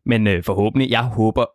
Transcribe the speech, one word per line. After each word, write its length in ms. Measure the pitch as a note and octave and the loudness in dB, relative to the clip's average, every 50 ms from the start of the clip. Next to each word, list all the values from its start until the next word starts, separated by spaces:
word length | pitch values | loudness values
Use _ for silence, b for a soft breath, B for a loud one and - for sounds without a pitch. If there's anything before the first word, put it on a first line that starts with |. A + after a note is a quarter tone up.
| _ | _
men, 200 | - A#2 A2 G#2+ | -2 0 2 2
øh, 180 | G2+ F#2+ E2+ - | 2 0 0 -2
forhåbentlig, 460 | - F#2 G2+ G2+ A2 - C#3 C3+ - | -2 -2 0 0 0 0 0 0 0
jeg 120 | A#2 A2+ | 0 0
håber 420 | B2 B2 G#2+ G#2+ G#2+ A2 - C3 A#2 - | -2 -2 -2 0 0 0 2 0 -2 -2